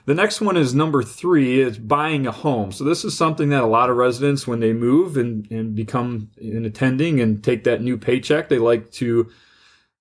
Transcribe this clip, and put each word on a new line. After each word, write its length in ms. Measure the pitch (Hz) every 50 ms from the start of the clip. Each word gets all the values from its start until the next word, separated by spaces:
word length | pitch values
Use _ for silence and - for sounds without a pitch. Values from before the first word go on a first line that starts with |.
| _ -
The 60 | 143
next 280 | 165 202 214 - -
one 160 | 220 202 185 175
is 180 | 151 127 120
number 260 | 139 156 160 147 139
three, 600 | 120 - - - - 175 180 156 135 127 127 131
is 180 | 131 127 110 110
buying 480 | 117 107 147 143 151 156 160 143 135 123
a 60 | 107
home. 400 | - - 151 135 113 104 95 95
So 100 | - 131
this 220 | 143 170 160 -
is 120 | 214 - -
something 320 | 170 160 156 156 156 143
that 140 | 143 139 123
a 40 | 113
lot 220 | 110 113 123 123
of 60 | 123
residents, 500 | 120 123 127 123 120 139 143 143 139 -
when 140 | - 120 117
they 140 | 117 110 113
move 420 | 113 120 120 131 156 185 180 151
and, 340 | 139 120 120 113 107 104 -
and 240 | 113 110 113 113 107
become 580 | 107 110 107 - 127 120 123 120 113 107 107 - -
an 280 | 110 110 107 113 117
attending 560 | 110 110 - 135 131 127 131 151 170 160 135
and 200 | 120 110 107 104
take 220 | - - 123 107 -
that 180 | 127 127 120
new 160 | 117 123 127 110
paycheck, 520 | - - 123 127 - - 147 156 165 -
they 100 | 147 123
like 320 | 113 117 120 113 110 - -
to 380 | - 127 120 117 117 113 113 - _ _ _ _ _ _ _ _ _ _ _ _ _